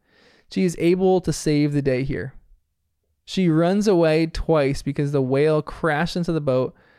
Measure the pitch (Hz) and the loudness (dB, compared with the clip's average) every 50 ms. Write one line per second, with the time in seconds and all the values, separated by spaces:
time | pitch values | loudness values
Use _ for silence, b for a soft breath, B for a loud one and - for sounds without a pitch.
0 | b b b b b b b b b b - 190 190 180 165 - 160 170 185 185 | b b b b b b b b b b -4 -2 -2 -2 -2 0 2 2 2 2
1 | 190 185 185 180 - 165 151 - - 160 151 147 147 147 147 143 139 139 127 127 | 2 2 2 2 0 -2 -6 -4 -2 0 0 2 0 0 0 0 0 0 -2 -2
2 | 135 135 120 92 - 135 - - _ _ - _ _ _ _ _ _ _ _ _ | -4 -4 -6 -6 -8 -10 -14 -18 _ _ -20 _ _ _ _ _ _ _ _ _
3 | _ _ _ _ _ - - 185 185 170 156 160 170 175 196 208 202 220 190 170 | _ _ _ _ _ -8 -2 0 2 2 4 2 2 2 2 2 2 2 4 4
4 | 165 160 156 160 165 160 - - - - 160 156 139 135 139 - - 143 139 - | 4 4 2 2 0 -2 -4 -6 -2 0 2 2 2 0 -2 -2 -6 -6 -4 -4
5 | 147 143 147 139 131 127 135 139 147 156 156 151 147 - - - - 165 147 147 | -4 -2 0 -2 0 0 0 2 2 2 2 0 -2 -4 -8 -4 -2 -2 0 0
6 | 170 165 - 180 170 180 165 156 147 139 127 127 127 - - b b b b | -2 -2 -2 -4 -4 -2 -2 -2 0 0 0 0 0 -2 -6 b b b b